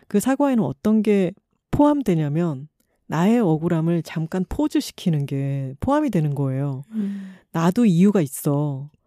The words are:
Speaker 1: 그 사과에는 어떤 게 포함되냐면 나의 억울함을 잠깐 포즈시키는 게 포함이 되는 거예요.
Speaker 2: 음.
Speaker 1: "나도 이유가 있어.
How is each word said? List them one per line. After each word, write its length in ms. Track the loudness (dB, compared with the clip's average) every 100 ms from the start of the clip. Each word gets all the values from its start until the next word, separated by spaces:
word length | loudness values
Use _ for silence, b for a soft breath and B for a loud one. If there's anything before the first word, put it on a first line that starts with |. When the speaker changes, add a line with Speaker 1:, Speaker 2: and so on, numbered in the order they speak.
| _
Speaker 1:
그 140 | -2
사과에는 420 | 0 0 0 2
어떤 380 | -2 -2 0 2
게 320 | 2 2 0 -4 _ _ _
포함되냐면 1000 | 2 4 4 2 0 0 0 -2 -4 -10 _ _ _ -6
나의 340 | 0 2 4
억울함을 600 | 2 2 0 0 2 0
잠깐 420 | -2 -6 -4 -4 -4
포즈시키는 800 | -2 -2 -2 -4 -4 -2 -2 -2
게 480 | -4 -4 -4 -6 -6
포함이 280 | -2 0 0
되는 240 | 0 0
거예요. 500 | 0 -2 -2 -4 -6 -8
Speaker 2:
음. 420 | -6 -6 -6 -12 -18 _
Speaker 1:
"나도 340 | 0 0 4 4
이유가 360 | 6 4 4
있어. 680 | 0 -2 -2 0 -2 -4 -10 -16